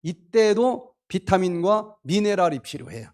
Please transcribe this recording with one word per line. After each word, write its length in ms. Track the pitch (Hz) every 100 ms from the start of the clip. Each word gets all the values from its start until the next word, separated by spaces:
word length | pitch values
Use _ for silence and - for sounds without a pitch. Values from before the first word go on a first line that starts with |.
이때도 880 | 160 175 _ 226 214 208 254 240 - _ _
비타민과 880 | 185 - 190 185 170 180 214 214 -
미네랄이 560 | 131 196 208 202 175 139
필요해요. 500 | - 147 120 117 110